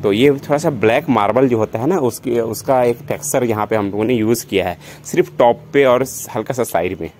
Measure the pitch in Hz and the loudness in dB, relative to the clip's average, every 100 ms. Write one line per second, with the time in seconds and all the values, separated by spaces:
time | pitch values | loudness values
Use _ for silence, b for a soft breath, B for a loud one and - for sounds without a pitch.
0 | 110 104 139 139 - 147 165 135 107 123 | 0 2 2 2 -2 -2 -2 0 2 2
1 | 151 117 101 113 135 117 107 113 131 185 | 2 0 2 2 2 2 -2 -2 -2 0
2 | 127 - - 120 113 107 - 131 120 120 | -2 -4 -4 -2 -2 -6 0 2 2 0
3 | - 101 - 139 123 107 104 110 101 98 | -6 -8 -4 -2 0 -2 0 -2 -2 -2
4 | 110 127 107 117 - 98 90 85 B B | -2 0 0 0 0 -2 -2 -6 B B
5 | - 156 175 - 123 117 - 139 135 123 | -6 -2 -2 4 4 4 0 2 4 4
6 | 135 - - 117 110 127 117 - 87 90 | 0 -8 -8 -8 -6 -4 -2 -2 -2 -6
7 | 82 - | -10 -12